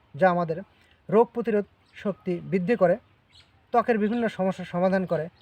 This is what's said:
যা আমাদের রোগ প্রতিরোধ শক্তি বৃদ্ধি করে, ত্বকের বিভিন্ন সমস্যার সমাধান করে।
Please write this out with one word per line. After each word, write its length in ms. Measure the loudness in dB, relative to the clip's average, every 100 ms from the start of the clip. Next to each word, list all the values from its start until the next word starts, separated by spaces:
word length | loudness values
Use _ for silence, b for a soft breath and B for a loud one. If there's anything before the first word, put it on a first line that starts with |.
| _
যা 160 | 2 2
আমাদের 320 | 2 -2 -6 -12 _ b b 0
রোগ 180 | 2 2
প্রতিরোধ 360 | 0 -2 -2 -2 _ _
শক্তি 460 | -10 -8 -6 -6 -8
বৃদ্ধি 360 | -2 -2 0 2
করে, 200 | 4 2 -4 _ _ -20 _ _ _
ত্বকের 280 | 0 2 0
বিভিন্ন 300 | 0 0 -2
সমস্যার 380 | -2 -4 -4 -6
সমাধান 400 | -2 0 0 -2
করে। 220 | -4 -6 -12